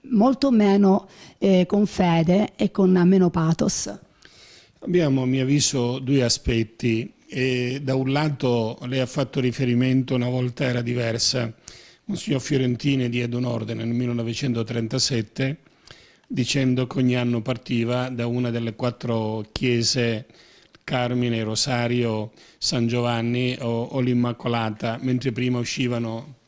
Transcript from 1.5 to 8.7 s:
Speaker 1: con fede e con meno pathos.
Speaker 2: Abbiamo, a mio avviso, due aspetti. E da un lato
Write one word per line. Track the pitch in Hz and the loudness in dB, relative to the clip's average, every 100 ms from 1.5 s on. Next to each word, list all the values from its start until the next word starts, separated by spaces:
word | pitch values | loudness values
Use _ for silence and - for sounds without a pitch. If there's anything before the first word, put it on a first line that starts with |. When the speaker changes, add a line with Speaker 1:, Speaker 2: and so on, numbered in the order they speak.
| 185 180 | 4 4
Speaker 1:
con | 202 208 | 2 0
fede | - 175 165 165 190 214 - | 2 2 4 4 2 2 -2
e | 208 | -2
con | - 185 | 2 4
meno | 185 175 190 180 | 6 6 6 4
pathos. | 170 160 165 214 - - - - _ - - - - _ _ | 2 0 2 0 0 -4 -8 -18 _ -20 -20 -20 -20 _ _
Speaker 2:
Abbiamo, | - 180 151 135 | -2 2 2 2
a | 127 | 0
mio | 131 | 0
avviso, | 131 143 - 135 120 131 | 2 2 2 0 -2 -4
due | 131 139 | 0 2
aspetti. | 120 - - 113 110 - 123 110 127 _ _ | 2 0 0 0 -2 -2 0 0 -4 _ _
E | - 131 127 123 135 | -4 -2 0 -2 -4
da | 135 131 | -2 -2
un | 131 | 0
lato | 139 156 139 131 120 110 | 0 0 0 0 0 -2